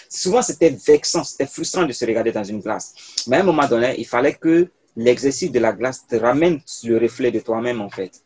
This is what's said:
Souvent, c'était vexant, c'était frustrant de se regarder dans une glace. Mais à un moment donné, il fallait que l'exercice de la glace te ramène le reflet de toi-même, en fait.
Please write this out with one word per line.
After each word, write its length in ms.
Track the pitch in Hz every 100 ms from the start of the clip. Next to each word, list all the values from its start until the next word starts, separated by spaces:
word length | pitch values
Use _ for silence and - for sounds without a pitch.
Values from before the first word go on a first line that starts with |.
| -
Souvent, 320 | - 185 233
c'était 280 | 247 - 165
vexant, 540 | 139 - 147 - 170
c'était 240 | 139 - -
frustrant 380 | - 165 185 160
de 80 |
se 100 | 120 113
regarder 280 | 113 113
dans 100 | 107
une 160 | 101 107
glace. 360 | 107 98 - - - - 117
Mais 100 | 143
à 20 |
un 40 |
moment 240 | 190 156 143
donné, 280 | 117 123 -
il 100 | 117
fallait 260 | 120 143
que 360 | - 160 165 175 _ _ -
l'exercice 540 | 117 120 135 135 175
de 80 | 120
la 120 | 110
glace 340 | 101 127 131 -
te 120 | 117
ramène 420 | 117 135 175 151 - -
le 140 | 117 113
reflet 340 | 117 - 123
de 80 | 110
toi-même, 400 | - 113 120 120
en 100 | 101
fait. 220 | - 92 -